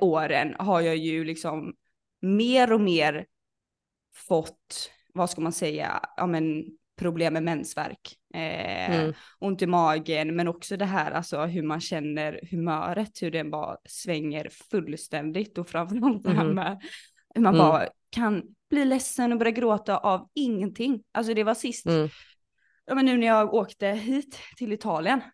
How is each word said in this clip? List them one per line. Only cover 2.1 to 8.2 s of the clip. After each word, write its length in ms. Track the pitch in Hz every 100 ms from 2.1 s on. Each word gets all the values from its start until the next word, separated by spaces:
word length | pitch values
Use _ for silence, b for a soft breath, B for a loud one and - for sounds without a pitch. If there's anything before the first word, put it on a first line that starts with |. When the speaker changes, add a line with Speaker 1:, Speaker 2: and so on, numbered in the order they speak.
| _
Speaker 1:
mer 520 | 185 202 240 254 247
och 80 | 220
mer 440 | 202 170 151 151 190 _ _ _ _ _ _ _ _ -
fått, 760 | - 165 - - - - - _ _
vad 160 | 175 180
ska 120 | 165
man 100 | 165
säga, 460 | 165 160 151 151 - - -
ja, 100 | 180
men, 360 | 165 160 156 - - _ -
problem 340 | 175 165 165
med 100 | 160
mensvärk. 560 | 165 160 - - 151 - - -